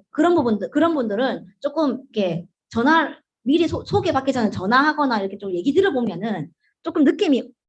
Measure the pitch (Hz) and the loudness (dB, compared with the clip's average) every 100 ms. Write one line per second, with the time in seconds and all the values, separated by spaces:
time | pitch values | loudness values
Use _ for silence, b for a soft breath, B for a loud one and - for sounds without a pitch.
0 | _ - 339 339 240 202 185 294 330 311 | _ 0 2 2 2 0 -2 0 0 0
1 | 226 202 262 175 - _ 285 294 294 220 | -2 -2 -2 -4 -10 _ -6 -2 -2 -2
2 | - 214 185 165 - _ _ 226 254 320 | -6 -4 -2 -4 -10 _ _ 0 2 2
3 | 285 - _ _ 226 320 330 330 - 403 | 0 -6 _ _ 0 2 2 -2 -2 0
4 | 349 269 262 262 214 - 190 247 302 302 | 2 0 0 0 0 -2 0 2 2 0
5 | 277 220 196 202 202 175 214 311 392 262 | 0 0 -4 -8 -8 -4 0 2 2 0
6 | 226 175 226 185 143 _ _ _ 339 320 | -4 -4 -6 -6 -8 _ _ _ -6 2
7 | 285 320 381 247 - _ | 2 4 2 0 -2 _